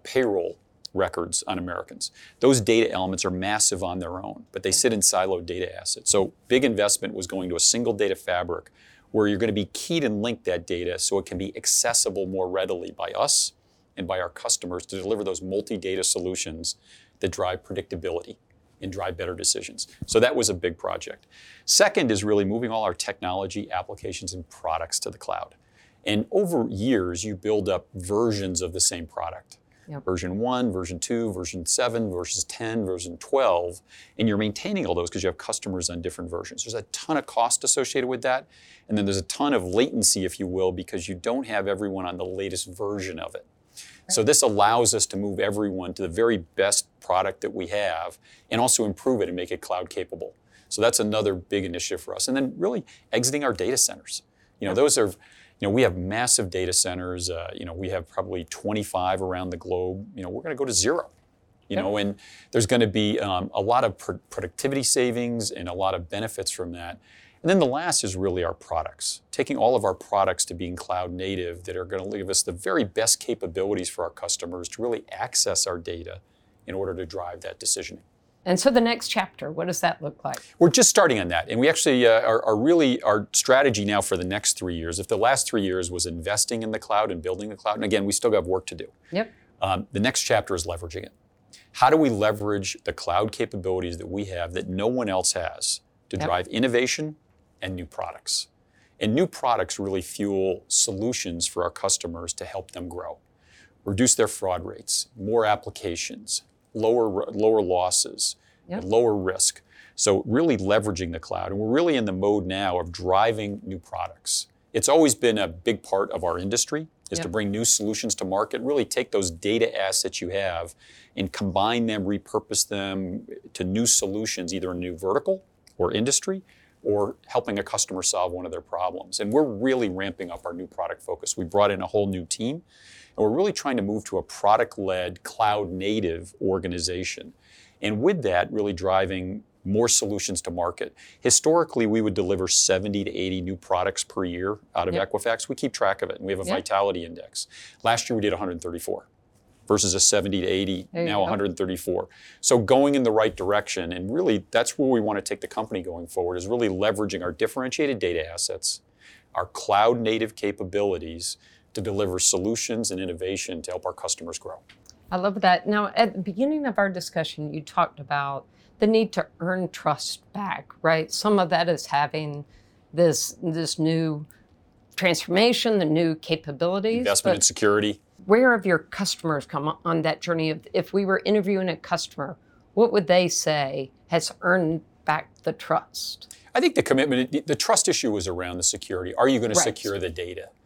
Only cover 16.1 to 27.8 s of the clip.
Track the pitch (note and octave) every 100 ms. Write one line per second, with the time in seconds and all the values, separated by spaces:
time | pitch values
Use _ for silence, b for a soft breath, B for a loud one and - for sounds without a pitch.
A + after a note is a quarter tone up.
16.1 | - F2+ F2+ - D#2+ E2+ - b b b
17.1 | b G2 F2 F2+ F#2 - G2 - F2+ F2+
18.1 | E2+ - - _ _ _ - F#2+ F#2+ F#2
19.1 | F2+ F2+ F2+ - - - - - B -
20.1 | A2+ A#2+ C#3+ G#2+ F#2 F2+ E2+ F#2+ G1+ -
21.1 | - _ B B B B - G#3 - C#3
22.1 | G#2 G#2 G#2 G2 A2 A#2 A2+ G#2+ F2 -
23.1 | G2+ F#2 F#2 G2 G2 G2+ F#2 F#2 G#2+ G#2+
24.1 | F#2 - F2+ E2+ - E2 E2 E2 - -
25.1 | - - G1+ - _ b b b b -
26.1 | - - F#3+ G3+ E3+ A2+ F#2+ A2+ A#2+ F2+
27.1 | F2 G#2+ F#2+ G#2 G#2+ F#2+ F#2